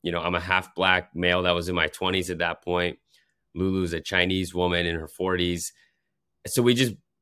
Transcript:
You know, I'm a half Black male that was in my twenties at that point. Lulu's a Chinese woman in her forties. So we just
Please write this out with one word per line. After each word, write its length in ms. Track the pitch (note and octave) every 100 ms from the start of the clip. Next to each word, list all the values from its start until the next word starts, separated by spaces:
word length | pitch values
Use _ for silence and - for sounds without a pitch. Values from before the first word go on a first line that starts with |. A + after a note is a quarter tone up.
You 100 | F2
know, 80 | E2+
I'm 140 | E2+
a 60 | F2+
half 340 | F2 F#2 F#2
Black 420 | - F#2 F#2 F2+ E2
male 280 | F2+ F2+
that 100 | F2+
was 160 | F2 E2+
in 40 |
my 120 | F2+ D#2+
twenties 420 | - F#2 F#2+ F2
at 120 | F2
that 220 | E2+ E2+
point. 360 | - F2 F2 C#2+ _ _ _ _ _
Lulu's 400 | E2+ F#2+ F#2+ F2+
a 80 | E2+
Chinese 520 | - F#2 F2+ F#2+ F2
woman 300 | F2 F2 F2
in 120 | F2 E2+
her 120 | D#2+
forties. 640 | - F#2 F#2 F2 F2 - _ _ _ _ _ _ _ -
So 140 | -
we 140 | A#2+
just 180 | B2 B2+ - _ _